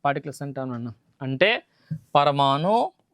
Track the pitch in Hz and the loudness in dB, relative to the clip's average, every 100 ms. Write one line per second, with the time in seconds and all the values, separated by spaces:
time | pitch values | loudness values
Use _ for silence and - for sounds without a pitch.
0 | 143 143 143 131 143 135 131 120 120 110 | -4 -4 -6 -10 -10 -8 -8 -8 -10 -12
1 | _ _ 131 135 190 240 - _ _ 160 | _ _ -8 0 0 0 -6 _ _ -12
2 | - 147 147 143 139 139 170 220 262 - | 0 2 4 4 2 2 2 0 0 -6
3 | _ | _